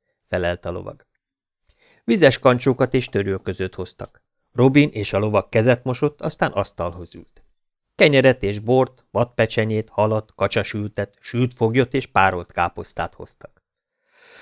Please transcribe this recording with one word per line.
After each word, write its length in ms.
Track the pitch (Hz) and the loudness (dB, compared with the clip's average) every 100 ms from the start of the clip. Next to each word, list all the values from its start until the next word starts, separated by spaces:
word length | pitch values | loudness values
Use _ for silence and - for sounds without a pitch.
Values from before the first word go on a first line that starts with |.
| _ _ _ | _ _ _
Felelt 360 | 92 87 87 | -4 -4 -6
a 60 | 87 | -8
lovag. 360 | 90 95 - _ _ _ _ _ _ _ _ _ _ | -10 -12 -16 _ _ _ _ _ _ _ _ _ _
Vizes 340 | - 226 147 - | -2 4 4 4
kancsókat 560 | 131 123 135 127 127 | 2 2 0 0 0
és 140 | 131 123 | -2 -4
törülközőt 680 | 101 98 95 - 90 92 | -4 -4 -6 -8 -8 -8
hoztak. 480 | - 90 - - _ _ _ _ | -8 -14 -14 -20 _ _ _ _
Robin 360 | - 131 143 147 | 2 4 6 4
és 200 | 113 104 | 0 -4
a 60 | 101 | -2
lovag 300 | 107 104 - | 0 0 0
kezet 360 | 117 113 120 | 0 2 2
mosott, 360 | 127 123 147 - | -2 -2 -4 -4
aztán 300 | 160 - 151 | -10 -4 -4
asztalhoz 640 | 101 98 - 87 85 85 | -2 -6 -6 -8 -8 -16
ült. 300 | - - _ _ _ _ _ _ | -20 -20 _ _ _ _ _ _
Kenyeret 480 | - 175 139 131 123 | 2 4 6 4 4
és 160 | 98 104 | 0 -4
bort, 460 | 107 131 127 - _ | 0 0 0 -4 _
vadpecsenyét, 800 | 101 120 - 113 - 110 107 107 | -2 -2 0 -2 0 -2 -2 -4
halat, 440 | - 107 107 - | 0 0 0 -4
kacsasültet, 840 | - 101 113 101 104 104 - 101 _ | -4 -2 -2 -4 -6 -6 -6 -8 _
sült 340 | - 120 127 | -8 -2 -2
foglyot 400 | - 110 120 123 | -2 -2 0 0
és 120 | 135 - | -2 -2
párolt 460 | 98 95 90 85 | 2 2 0 -6
káposztát 600 | - 85 - 85 - 85 | -4 -4 -4 -12 -10 -10
hoztak. 500 | - - - - _ _ _ _ _ _ _ - - | -12 -20 -20 -20 _ _ _ _ _ _ _ -20 -20